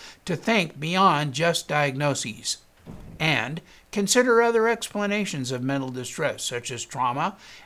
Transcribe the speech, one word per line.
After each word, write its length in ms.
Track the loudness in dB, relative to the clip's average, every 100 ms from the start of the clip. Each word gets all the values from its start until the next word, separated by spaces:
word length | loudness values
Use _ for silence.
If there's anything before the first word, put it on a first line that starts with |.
| -18 -12 -6
to 100 | -4
think 420 | 0 0 0 -4
beyond 540 | -2 4 4 4 2
just 340 | 0 2 2 0
diagnoses 920 | 0 2 2 0 0 -4 -8 -6 -8 _ _ -18 -16 -16 -4
and 440 | 0 0 0 -6 -12 -20 _
consider 500 | -2 2 4 6 6
other 260 | 6 4 2
explanations 840 | 0 -4 -4 -2 0 -2 -4 -4
of 100 | -4
mental 280 | -2 -2 -4
distress, 540 | -6 -8 -2 -2 -2
such 260 | -6 -6 -6
as 140 | -8
trauma 500 | -8 0 0 2 -2 -4 -14 -20